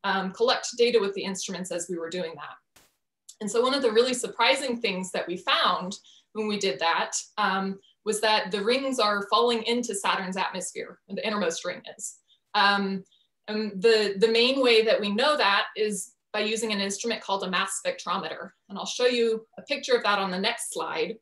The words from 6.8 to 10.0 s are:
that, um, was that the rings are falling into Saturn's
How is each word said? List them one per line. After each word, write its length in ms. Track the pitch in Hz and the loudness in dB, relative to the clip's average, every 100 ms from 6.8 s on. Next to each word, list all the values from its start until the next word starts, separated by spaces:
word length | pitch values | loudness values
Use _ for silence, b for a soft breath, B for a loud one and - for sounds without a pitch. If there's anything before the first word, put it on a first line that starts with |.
that, 320 | 165 165 220 - - - | 0 0 -2 -6 -8 -2
um, 420 | 202 190 196 190 b _ | 0 0 -2 -6 b _
was 160 | 208 208 | -4 0
that 300 | 220 214 190 | 2 2 0
the 140 | 202 | -2
rings 340 | 202 262 269 247 | 0 0 0 0
are 300 | 208 202 196 | 2 0 2
falling 320 | 214 240 233 | 4 4 2
into 320 | 220 240 226 | 0 -2 -2
Saturn's 420 | 196 | -2